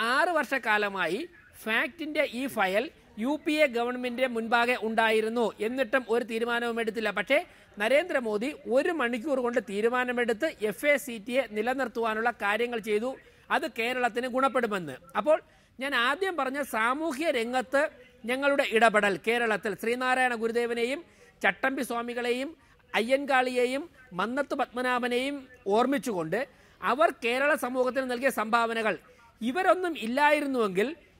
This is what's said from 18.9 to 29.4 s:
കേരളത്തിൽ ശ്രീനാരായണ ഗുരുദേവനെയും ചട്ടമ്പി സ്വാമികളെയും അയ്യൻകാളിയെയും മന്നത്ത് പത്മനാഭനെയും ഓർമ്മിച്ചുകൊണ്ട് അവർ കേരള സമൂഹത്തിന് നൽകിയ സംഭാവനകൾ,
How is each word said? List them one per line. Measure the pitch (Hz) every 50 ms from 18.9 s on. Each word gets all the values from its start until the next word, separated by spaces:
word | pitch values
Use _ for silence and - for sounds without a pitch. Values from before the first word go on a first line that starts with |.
| 196 208 208 202 185 156 - 220
കേരളത്തിൽ | 240 240 233 220 208 180 - 214 180 -
ശ്രീനാരായണ | 220 226 240 254 254 254 254 254 254 247 240 214
ഗുരുദേവനെയും | 226 226 226 240 240 233 240 233 233 247 285 339 - - _ - - - _ - -
ചട്ടമ്പി | 196 190 - 262 262 269 285 240 -
സ്വാമികളെയും | 240 233 240 240 233 247 240 240 240 254 269 330 311 - _ _ _ _ _ _ - 202
അയ്യൻകാളിയെയും | 226 240 269 277 285 262 269 254 254 254 254 247 240 247 262 285 339 - _ - - - 175 175
മന്നത്ത് | 202 226 254 285 277 - 302 285
പത്മനാഭനെയും | 240 - 214 247 254 247 247 240 247 240 240 247 262 285 285 277 254 - - - - 196 202
ഓർമ്മിച്ചുകൊണ്ട് | 226 254 269 285 240 - 254 196 175 160 160 185 233 294 - - _ - - _ -
അവർ | - 196 240 294 330 339 269 - 240
കേരള | 233 247 262 285 294 311 277 254
സമൂഹത്തിന് | 240 254 254 247 254 233 269 269 247
നൽകിയ | 247 240 277 262 - 226
സംഭാവനകൾ, | 214 220 240 233 233 226 226 226 220 208 170 - - - - - - - _ -